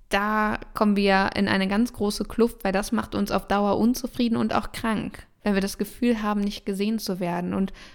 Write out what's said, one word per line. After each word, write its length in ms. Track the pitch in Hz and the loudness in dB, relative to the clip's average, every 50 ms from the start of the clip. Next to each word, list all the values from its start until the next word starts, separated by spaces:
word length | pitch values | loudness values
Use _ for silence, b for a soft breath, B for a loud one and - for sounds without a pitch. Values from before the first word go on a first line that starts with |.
| - - | -4 -2
da 500 | - 196 202 214 214 214 214 214 226 - - - - | 0 0 2 2 2 2 2 0 -2 -4 -6 -10 -2
kommen 240 | - 220 208 202 202 | 2 2 4 4 4
wir 320 | 202 196 196 190 190 - - | 4 4 4 4 4 2 0
in 120 | - 202 - | 0 2 2
eine 220 | - 196 190 185 | 2 2 2 2
ganz 240 | 196 208 240 240 - | 2 2 0 0 -2
große 320 | - 208 208 208 - 208 | -2 -2 -2 -2 -2 -4
Kluft, 400 | - - - 220 233 233 - - | -4 2 2 2 2 2 -2 -2
weil 80 | 196 190 | 0 0
das 180 | 196 202 - | 0 -2 0
macht 240 | - 220 220 - - | -2 -2 -2 -2 -2
uns 160 | 202 202 196 | -2 0 0
auf 160 | - 196 - - | 0 -2 0 0
Dauer 300 | 196 202 202 202 196 - | 0 2 2 2 2 4
unzufrieden 580 | 208 233 254 - - 240 - - 240 233 226 | 4 2 2 0 -4 -6 -2 -2 0 0 2
und 180 | 240 226 220 - | 0 0 0 0
auch 180 | - - - | -2 -2 -4
krank, 540 | - - - 226 220 185 - - - - - - _ _ - | -6 -6 -4 -2 -2 -2 -4 -6 -8 -12 -18 -20 _ _ -2
wenn 120 | 214 202 | 0 0
wir 60 | 196 | 2
das 160 | 196 196 - - | 0 -2 -2 -6
Gefühl 440 | 208 - - - 247 240 233 214 | -6 -6 -4 0 0 0 2 0
haben, 200 | 214 208 208 208 | 0 -2 -2 -2
nicht 240 | 202 208 208 - - | -2 -4 -4 -6 -6
gesehen 340 | - 196 190 202 214 226 220 | -6 -4 -2 -2 -2 -2 -2
zu 200 | - - 190 175 | -4 -6 -4 -4
werden. 340 | 180 175 170 175 175 180 185 | -4 -4 -2 -4 -4 -2 -2
Und 200 | 190 196 190 B B B B | -2 -2 -2 B B B B